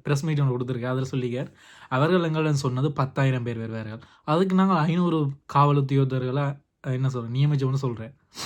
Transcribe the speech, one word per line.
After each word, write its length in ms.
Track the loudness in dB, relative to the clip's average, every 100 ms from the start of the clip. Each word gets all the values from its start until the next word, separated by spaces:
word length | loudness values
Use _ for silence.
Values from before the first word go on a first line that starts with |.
பிரஸ் 220 | -2 -2
மீட் 160 | 0 0
ஒன்று 140 | 0
கொடுத்துருக்காரு. 400 | 0 -4 -4 -4
அதுல 160 | -4 -2
சொல்லிக்கார், 380 | -4 -4 -6 -8 -14 -20 -20 -4
அவர்கள் 340 | 0 2 2
எங்களிடம் 380 | 2 0 2 2
சொன்னது 260 | 0 0 0
பத்தாயிரம் 520 | 0 -2 2 2 0
பேர் 160 | -4 -6
வருவார்கள், 420 | -8 -8 -10 -14 -18 _
அதுக்கு 320 | -2 0 2 4
நாங்கள் 220 | 4 4
ஐந்நூறு 420 | 2 2 2 2 0 -4 -2
காவல் 360 | 2 4 4
உத்தியோகத்தர்களை, 640 | 2 2 2 0 -2 -2 -4 -6 _ _
அஹ், 120 | -6
என்ன 160 | -2 -2
சொல்றேன், 260 | -4 -4 0
நியமிச்சோம்னு 480 | 2 2 0 0
சொல்றேன். 300 | -2 -6 -10 -18 _ -14